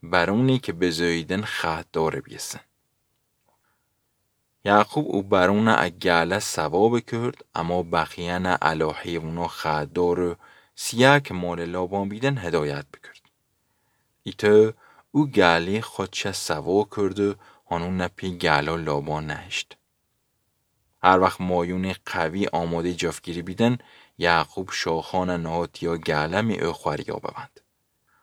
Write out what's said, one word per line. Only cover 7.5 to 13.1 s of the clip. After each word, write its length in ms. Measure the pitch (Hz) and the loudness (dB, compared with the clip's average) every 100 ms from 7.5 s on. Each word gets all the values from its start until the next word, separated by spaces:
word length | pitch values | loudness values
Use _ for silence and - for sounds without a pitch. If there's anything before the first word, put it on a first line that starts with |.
| - | -6
اما 280 | 85 87 | -2 -2
بقیه 560 | 85 85 80 - 87 87 | 0 -2 -2 -4 -6 -2
نه 180 | 92 90 | 0 0
علاحی 540 | 76 80 78 78 90 85 | 0 0 -2 -4 -6 -6
اونا 320 | 80 85 85 | -6 -6 -6
خط 460 | - 80 76 73 | -6 -2 -2 -2
دار 260 | 78 87 87 | -2 0 0
و 160 | 87 85 - - _ - | -2 -4 -16 -20 _ -12
سیه 440 | - 117 127 143 | -8 4 6 6
که 140 | 139 | 2
مال 320 | 92 87 85 85 | -6 -4 -4 -6
لابان 440 | 87 90 98 98 | -4 -4 -2 -4
بیدن 280 | 104 131 139 | -2 -2 -2
هدایت 480 | 87 82 76 71 73 | -2 -2 -2 -4 -10
بکرد. 280 | - - | -20 -20